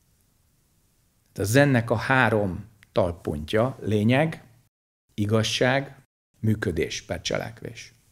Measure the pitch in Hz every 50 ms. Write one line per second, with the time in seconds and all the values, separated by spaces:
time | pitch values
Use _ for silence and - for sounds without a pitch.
0 | _ _ _ _ _ _ _ _ _ _ _ _ _ _ _ _ _ _ _ _
1 | _ _ _ _ _ _ - - 98 101 113 139 143 143 131 117 110 123 120 104
2 | - - 131 131 123 110 113 104 104 95 85 107 - - _ _ - _ - 117
3 | 98 87 87 - - - 78 73 78 - - 107 120 131 123 - - - 107 104
4 | 104 113 127 139 160 160 160 - - - _ _ _ _ _ _ _ _ _ _
5 | _ _ _ - 104 104 113 110 107 - - - 127 123 131 139 143 135 - -
6 | _ _ _ _ _ _ _ _ 113 110 107 110 - 98 80 80 71 - - -
7 | - - 90 87 - - - 50 50 - 117 - - - - - - - _ _
8 | _ _